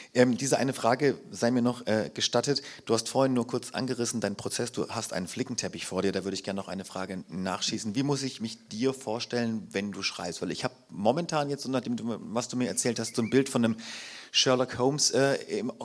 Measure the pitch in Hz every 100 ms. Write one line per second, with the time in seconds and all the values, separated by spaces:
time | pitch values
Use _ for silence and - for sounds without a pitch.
0 | - - 127 117 139 135 135 127 113 120
1 | 143 117 - 101 120 123 120 123 - 107
2 | 78 - - 120 120 139 - - - 113
3 | 113 127 135 127 117 123 - - 127 117
4 | 117 117 101 101 - - 120 - - 113
5 | - - 90 - 117 120 95 85 - 95
6 | 98 95 92 95 - 98 95 92 95 -
7 | 92 92 - 85 92 92 - 110 113 104
8 | 143 139 135 - 110 - - 107 131 131
9 | - 113 - 120 117 113 90 101 101 95
10 | 98 - 87 85 95 82 123 - _ -
11 | 104 143 170 156 143 143 - 131 123 120
12 | 113 107 82 110 123 123 120 98 127 117
13 | 113 - 110 123 135 131 117 110 - -
14 | - - - - 139 127 123 110 127 147
15 | - 117 139 135 - 101 113 -